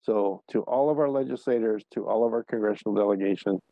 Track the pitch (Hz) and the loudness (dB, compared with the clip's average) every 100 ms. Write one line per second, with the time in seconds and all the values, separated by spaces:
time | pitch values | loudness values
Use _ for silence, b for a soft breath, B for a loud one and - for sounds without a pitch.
0 | - 107 101 95 - 117 - 127 143 151 | 0 0 0 -2 -4 -4 -2 0 2 2
1 | 143 135 131 127 - 120 113 107 - - | 0 0 -2 -4 0 0 2 -2 -4 -8
2 | 101 110 117 117 113 117 107 101 - 101 | -2 0 2 0 -4 -2 0 -2 -2 0
3 | 104 101 98 95 - 92 _ | 2 2 0 -2 -2 -4 _